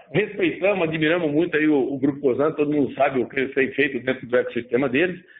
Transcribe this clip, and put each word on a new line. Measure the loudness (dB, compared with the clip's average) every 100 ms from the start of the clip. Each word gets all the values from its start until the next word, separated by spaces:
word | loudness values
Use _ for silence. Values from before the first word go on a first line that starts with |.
| -4
respeitamos, | -2 -2 -2 -2 0 0 0 -2
admiramos | 0 0 2 0
muito | 0 0 2
aí | 2
o, | 2 2
o | 0
Grupo | -2 0
COSAN, | 0 2 0
todo | 0 0
mundo | 0 0 2
sabe | 0 0
o | -2
que | -2
eles | -2
têm | 0 0
feito | 0 -2 -2
dentro | -4 -4 0
do | 0
ecossistema | 0 -4 -2 0 0
deles, | 0 -2 -4 -16